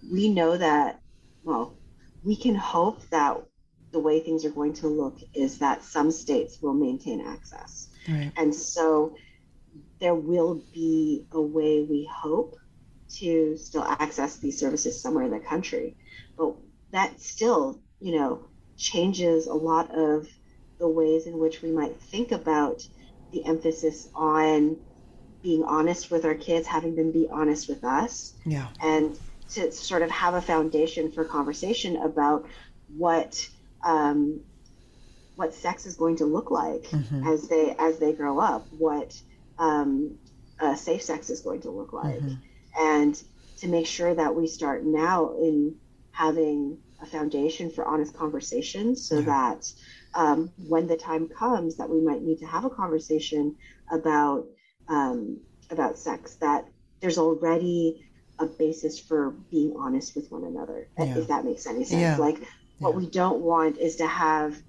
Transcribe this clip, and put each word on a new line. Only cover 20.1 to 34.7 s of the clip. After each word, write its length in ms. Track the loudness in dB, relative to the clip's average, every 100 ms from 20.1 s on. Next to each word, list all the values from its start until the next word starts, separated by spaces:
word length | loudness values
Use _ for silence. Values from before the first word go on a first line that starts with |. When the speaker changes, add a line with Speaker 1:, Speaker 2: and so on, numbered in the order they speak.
| 2 -2 -20 -20 -20 -20 -2
Speaker 1:
the 80 | 0
ways 380 | 4 4 4 0
in 120 | 0
which 240 | 0 0
we 80 | -2
might 260 | -2 -2 -6
think 300 | -12 -6 -2
about 560 | -2 0 2 2 -2 -10 -20 -20 -20 -10
the 120 | -8 -2
emphasis 640 | 0 0 0 -2 -2 -14
on 640 | -2 2 4 6 6 4 2 -10 -20 -20 -20 -20 -10
being 220 | 0 0
honest 460 | 2 2 2 0 -2
with 140 | 0
our 100 | 0
kids, 320 | -2 0 0 0
having 260 | -2 -2
them 160 | 0 0
be 160 | 2 0
honest 360 | 2 0 0 -2
with 140 | -6
us. 500 | -2 0 0 -4 -14 -10
Speaker 2:
Yeah. 240 | -4 -4 -4 -4
Speaker 1:
And 360 | 2 2 2 -2 -14 -16 -12
to 180 | -4 -4
sort 300 | -4 -2 0
of 80 | 0
have 240 | 2 0
a 80 | 0
foundation 680 | 0 2 2 2 2 0 -4
for 140 | -2
conversation 720 | -4 -2 -4 -4 -2 -2 -2 -2
about 500 | -2 2 2 2 -2 -18 -20 -20 -18 -2
what, 520 | 2 2 0 -8 -10 -12 -20 -6
um, 560 | 0 4 4 4 2 0 -10 -20 -20